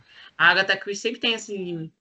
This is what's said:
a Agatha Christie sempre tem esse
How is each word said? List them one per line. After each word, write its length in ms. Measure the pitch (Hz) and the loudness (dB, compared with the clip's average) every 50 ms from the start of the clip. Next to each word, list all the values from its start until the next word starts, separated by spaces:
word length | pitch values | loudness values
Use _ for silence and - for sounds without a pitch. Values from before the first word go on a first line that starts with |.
| _ _ - - - - _ | _ _ -20 -20 -20 -14 _
a 100 | - 160 170 | 4 6 6
Agatha 260 | 180 185 190 190 190 | 6 6 2 2 0
Christie 240 | 190 - 202 202 202 - 233 | -2 -2 -8 -8 -4 -4 -4
sempre 120 | 247 240 | -4 -2
tem 140 | - 240 226 | -2 -2 -2
esse 560 | 214 214 214 208 190 180 175 170 165 160 160 _ _ | -2 -6 -8 -8 -8 -6 -6 -6 -8 -10 -12 _ _